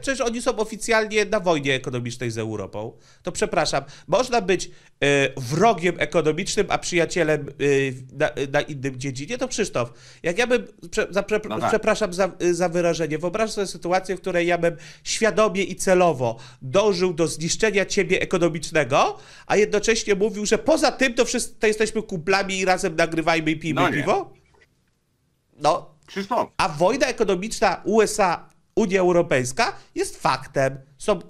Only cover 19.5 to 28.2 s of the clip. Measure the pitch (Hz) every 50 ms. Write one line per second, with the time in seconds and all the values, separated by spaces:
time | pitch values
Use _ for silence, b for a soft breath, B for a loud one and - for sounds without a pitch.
19.5 | - 196 214 208 208 202 - 226 220 220 - 208 202 180 208 226 196 208 208 -
20.5 | 226 - - - 320 302 302 254 - - 262 262 233 254 233 - - 240 - -
21.5 | - - 226 220 214 214 220 208 - 220 - - 190 165 143 196 190 196 196 190
22.5 | 190 185 190 185 185 180 190 180 160 160 165 160 165 160 156 170 165 160 156 156
23.5 | 165 156 - 160 147 160 180 165 131 147 135 180 240 403 359 - - _ _ _
24.5 | _ _ _ _ _ _ _ _ _ _ _ _ _ _ _ _ _ _ _ _
25.5 | _ - 147 147 170 - - - - _ _ - - 190 196 - 247 240 214 -
26.5 | _ - 170 185 156 147 175 202 254 262 294 262 233 - 220 190 190 175 196 226
27.5 | - - 220 190 165 - - 170 214 226 208 - - -